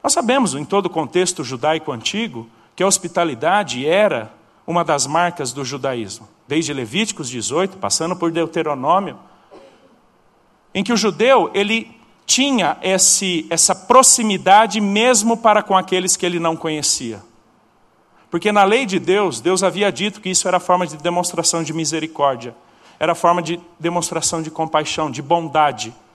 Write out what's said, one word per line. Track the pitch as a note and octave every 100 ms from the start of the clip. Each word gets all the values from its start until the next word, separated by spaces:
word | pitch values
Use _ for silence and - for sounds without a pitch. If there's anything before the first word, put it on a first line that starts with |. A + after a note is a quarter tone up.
Nós | C4+
sabemos, | - A#3+ C#4 G#3
em | C3+
todo | C#3+ G3 F3+
o |
contexto | D#3+ C#3 F3+ F3+ -
judaico | B2+ B2+ D3+ D#3+ D#3
antigo, | A#2+ - G3+ A3+ B2+ A2+ _ _
que | -
a | F#3+
hospitalidade | F#3+ F3 F#3 E3+ A#2+ D3+ G3+ E3+ B2 C#3+
era | F#3 G#3+ C3 G#2+ - _ _ -
uma | E3+
das | E3 C#3+ C3+
marcas | D#3 F3 E3+ B2+
do | C3+
judaísmo. | B2+ C#3 C3+ B2 G2+ - - _ _
Desde | D3+ D3
Levíticos | C#3 A2+ D#3+ A3 - C3
dezoito, | B2 G#2 D3 F#3+ F#3+
passando | G2+ - E3
por | F3+ E3+
Deuteronômio, | E3 E3 E3 D3+ C#3 C#3 F#3 F#3 G#2+ - _ _ - - _ _ _ _ _ _ _ _ _ _
em | G3
que | G3
o | A#3
judeu, | G#3+ D#3 A3+ C4 D#3+
ele | G3+ G#3 A3+ A3 - _ _
tinha | - - C#4 B3 D#3+ -
esse, | F#3 F#3+ - - F#3+ E3+ -
essa | E3 -
proximidade | - - B3+ B3+ - A3 F#3+ D#3 G3+ A3 G#3
mesmo | G3+ G3+ B3 A#3 A3 A3+
para | A3+ G#3
com | G3+ F#3+
aqueles | F#3 F#3 F3+
que | -
ele | F3 F3
não | E3
conhecia. | E3 E3 D3+ C#3 - B2 G#2 - _ _ _ _ _ _ _ _ _ _
Porque | E3+ G3+
na | G#3
lei | G3 A#3 A#3
de | F#3
Deus, | D#3 G3 G3 A2+
Deus | D3 F#3
havia | F#3+ F3+ G3+
dito | - G3+ G3+
que | F#3
isso | F3+ F#3
era | F3+
forma | F3+ F3+ E3+
de | D3+
demonstração | D#3+ F3 F3 E3+ D#3+ E3+
de | D#3+
misericórdia. | D#3+ D3 D#3 D#3 - C#3+ B2 A#2+ - _ _ - _
Era | D#3+
forma | E3 F3 F3
de | D#3 F3 - _
demonstração | E3+ F3 E3 D#3+ - E3
de | D#3
compaixão, | D#3+ D#3 D#3 D3+ - D3+
de | B2
bondade. | C#3 E3+ D#3+ D#3 D3 A#2 A2 - _